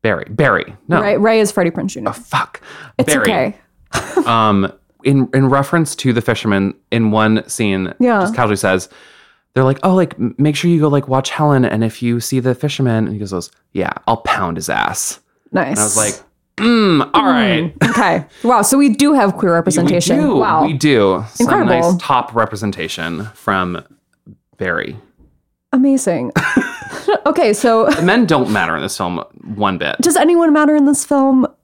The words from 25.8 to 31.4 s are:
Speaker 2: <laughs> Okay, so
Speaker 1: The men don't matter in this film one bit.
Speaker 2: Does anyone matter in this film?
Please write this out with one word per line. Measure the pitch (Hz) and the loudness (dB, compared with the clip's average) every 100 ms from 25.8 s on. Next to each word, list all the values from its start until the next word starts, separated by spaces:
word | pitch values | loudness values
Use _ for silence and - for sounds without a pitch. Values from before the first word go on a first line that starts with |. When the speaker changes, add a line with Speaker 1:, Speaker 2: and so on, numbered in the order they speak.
| 277 269 262 165 - - | 2 2 0 -4 -2 -4
Speaker 2:
<laughs> | - - - - - - - 415 - | -2 -2 -4 -10 -16 -8 -2 -2 0
Okay, | 320 262 | 0 0
so | 208 247 226 220 | 2 2 2 2
Speaker 1:
The | 185 | 2
men | 170 226 208 | 2 2 2
don't | 156 120 | 2 0
matter | 107 82 80 | 0 -2 -2
in | |
this | 85 - | -6 -6
film | 90 90 - - - | -6 -6 -10 -18 -14
one | 101 101 92 | -4 -2 -2
bit. | 73 - | -4 -2
Speaker 2:
Does | 349 349 | 0 2
anyone | 302 339 330 | 2 4 4
matter | 302 294 302 | 2 2 4
in | |
this | 277 285 | 2 0
film? | - 285 269 262 | 0 0 2 2